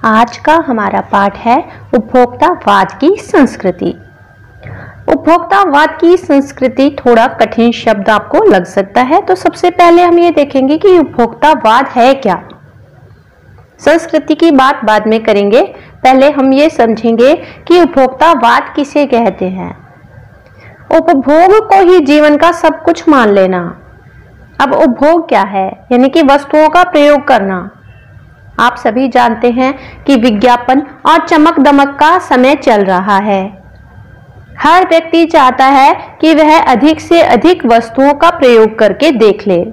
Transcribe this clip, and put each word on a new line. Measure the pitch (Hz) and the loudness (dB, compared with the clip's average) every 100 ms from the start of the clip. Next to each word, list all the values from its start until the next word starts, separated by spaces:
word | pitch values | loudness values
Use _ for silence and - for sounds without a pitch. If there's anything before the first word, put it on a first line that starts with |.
आज | 220 220 233 - | 0 0 0 -2
का | - 320 320 | -2 -2 -2
हमारा | 226 202 196 | -6 -4 -6
पाठ | 196 202 202 202 | -4 -2 -2 -4
है | 233 262 349 - - | -2 -2 -4 -18 -4
उपभोक्तावाद | 247 - 254 247 247 311 349 214 202 190 | -4 0 0 0 0 -2 -2 0 0 -2
की | - 294 415 | -2 -2 -2
संस्कृति। | - 359 269 - 190 180 175 - - - - - - - - - - - - | -2 0 0 -2 -8 -6 -10 -10 -20 -20 -20 -20 -20 -20 -20 -20 -20 -12 -4
उपभोक्तावाद | - - 339 339 392 381 285 311 311 | -2 0 -2 0 -2 0 0 0 0
की | 339 359 | 0 0
संस्कृति, | - 277 277 - 254 - 277 285 | 0 -2 -2 -4 -4 0 -2 0
थोड़ा | 254 233 247 | 0 2 0
कठिन | 226 220 - 233 | -2 -4 0 -2
शब्द | 226 226 202 196 | -2 -4 -2 0
आपको | 208 - 330 | -2 -2 0
लग | 440 196 | 2 0
सकता | 180 - 190 - | -2 -6 -4 -4
है, | 254 339 | 0 -2
तो | 403 | -2
सबसे | 370 349 - 359 | -2 -4 -2 -4
पहले | 349 349 339 | 2 4 4
हम | 349 349 | 4 2
ये | 339 | 2
देखेंगे | 320 285 269 269 311 | 0 -2 -2 -2 0
कि | 403 359 | 2 2
उपभोक्तावाद | 277 - 233 226 294 285 214 233 269 | 0 -2 -4 0 0 2 0 0 -2
है | 254 240 | 0 0
क्या। | 269 208 175 - - - - - _ - - _ _ _ - _ _ | 0 -4 -6 -10 -20 -20 -20 -20 _ -20 -20 _ _ _ -20 _ _
संस्कृति | - 320 - 311 285 | 0 0 0 -6 -4
की | 302 339 | 0 2
बात | 277 262 285 | 2 2 0
बाद | 214 214 214 | -2 -2 0
में | 220 | -2
करेंगे, | 220 202 202 240 392 - - - | 0 0 2 0 0 -8 -20 -2
पहले | 262 262 277 | 0 2 2
हम | 285 269 | 2 0
ये | 269 311 | 2 0
समझेंगे | - 233 220 226 226 254 339 - - - | 0 -2 -2 -2 2 2 0 -6 -20 0
कि | 349 | 2
उपभोक्तावाद | 330 277 262 - 320 302 233 247 277 - | 2 0 -2 2 0 2 0 -2 -4 -8
किसे | 277 294 277 | -4 -4 -2
कहते | 226 226 190 185 | -2 -2 -4 -10
हैं। | 185 175 - - - - - - - _ - - - - 320 | -8 -14 -16 -20 -20 -20 -20 -20 -20 _ -20 -20 -20 -2 -2
उपभोग | 320 277 262 311 370 427 440 | 0 -2 2 2 4 2 2
को | 392 | 2
ही | 359 370 | 4 2
जीवन | 277 302 302 294 | 2 2 2 2
का | 330 | 0
सब | 339 320 311 | 0 -2 -2
कुछ | - 339 - | -4 -2 0
मान | 277 220 | 0 2
लेना। | 202 185 180 170 - - - - - - - - - | 0 0 -2 -8 -14 -20 -20 -20 -20 -20 -20 -20 -6
अब | 277 | -2
उपभोग | - 294 226 285 339 330 | 0 0 0 0 0 0
क्या | 214 | -2
है? | 196 196 190 - _ | -2 -4 -6 -10 _
यानी | 247 262 | 0 2
कि | 294 | 2
वस्तुओं | 277 285 277 302 311 | 2 2 0 0 2
का | 339 | 2
प्रयोग | 359 302 294 294 294 | 2 2 2 2 0
करना। | 240 196 185 190 _ - - - - - _ - - | -2 -2 -8 -10 _ -20 -20 -20 -20 -20 _ -18 -4
आप | 240 247 | -4 -2
सभी | 240 226 262 | -6 -4 -2
जानते | 254 240 220 247 | 0 0 0 -2
हैं | 233 262 294 - - | -2 -4 -4 -16 -10
कि | - 269 | -2 0
विज्ञापन | 240 208 247 240 247 269 - - - | 2 0 0 0 0 -2 -4 -6 0
और | 320 | 0
चमक | 330 320 311 330 | 0 2 2 2
दमक | 285 277 277 277 | 2 2 0 0
का | 302 359 | 0 0
समय | - 254 254 | -2 0 0
चल | 285 277 214 | 0 0 0
रहा | 190 185 190 196 | 0 -2 -2 -2
है। | 208 196 190 - - - - - - - - - - - | -2 -4 -6 -14 -20 -20 -20 -20 -20 -20 -20 -20 -20 -4
हर | 294 349 370 | 0 2 2
व्यक्ति | 330 330 330 330 | -2 0 0 2
चाहता | 330 254 254 262 | 2 2 2 2
है | 277 285 359 - - | 4 2 0 -8 -2
कि | 311 | 0
वह | 311 302 320 | 2 4 2
अधिक | - 240 294 311 | 2 2 0 -2
से | - 339 | 0 0
अधिक | - 233 320 359 226 | 2 2 2 0 2
वस्तुओं | 233 226 - 277 | 0 0 0 0
का | 285 - | 2 0
प्रयोग | 349 254 233 220 220 | 2 2 4 2 0
करके | 214 190 302 | -2 0 -2
देख | 247 214 196 208 | 2 0 0 -2
ले | 175 202 | -4 -4